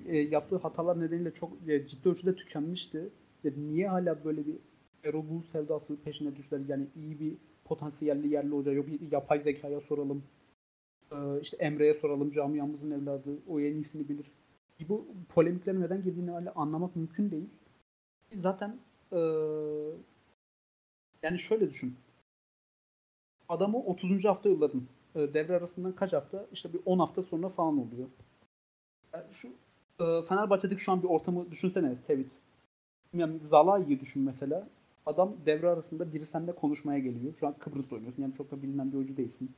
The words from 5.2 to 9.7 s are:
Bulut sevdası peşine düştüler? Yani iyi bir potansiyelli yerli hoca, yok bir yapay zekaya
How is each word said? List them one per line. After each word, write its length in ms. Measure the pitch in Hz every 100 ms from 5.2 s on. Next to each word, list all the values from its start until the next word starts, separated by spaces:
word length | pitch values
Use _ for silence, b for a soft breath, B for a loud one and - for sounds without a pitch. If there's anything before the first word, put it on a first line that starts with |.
| 156
Bulut 160 | 165 165
sevdası 560 | 160 151 151 - 147
peşine 320 | 151 143 147 139
düştüler? 300 | 135 143 139
Yani 200 | 139 139 160
iyi 240 | 156 147
bir 180 | 156 - - _ -
potansiyelli 680 | 160 147 - 151 143 147
yerli 160 | 147 143
hoca, 220 | 147 143
yok 160 | 139 143
bir 240 | 147 160
yapay 300 | 143 135 147
zekaya 400 | 147 143 143